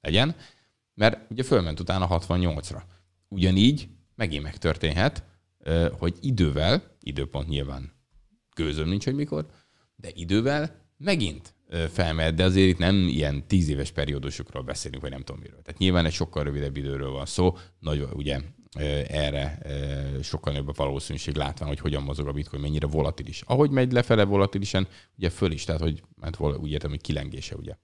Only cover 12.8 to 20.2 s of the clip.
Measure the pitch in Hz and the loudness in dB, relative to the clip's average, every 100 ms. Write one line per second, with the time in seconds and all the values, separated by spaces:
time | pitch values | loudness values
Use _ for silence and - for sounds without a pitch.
12.8 | 87 98 87 67 73 71 - 95 78 71 | 4 4 4 2 0 -2 2 4 4 0
13.8 | 69 - 73 71 67 - - 65 65 67 | -4 -4 -2 -4 -6 -10 -10 -10 -8 -8
14.8 | 71 64 65 67 65 69 - - - 82 | -8 -10 -10 -10 -12 -14 -16 -18 -18 0
15.8 | 92 90 82 80 82 76 73 71 71 71 | 4 4 2 0 -4 -2 -4 -2 -4 -4
16.8 | 69 69 67 67 69 - 90 87 - _ | -4 -4 -4 -6 -6 2 2 2 -16 _
17.8 | 78 73 67 67 71 69 71 - - - | -2 -2 -2 -4 -4 -4 -6 -16 -16 -4
18.8 | 73 73 67 76 73 71 71 - 73 71 | -2 -2 -2 -2 -2 -2 -4 -6 -8 -6
19.8 | 69 69 69 67 | -4 -4 -4 -6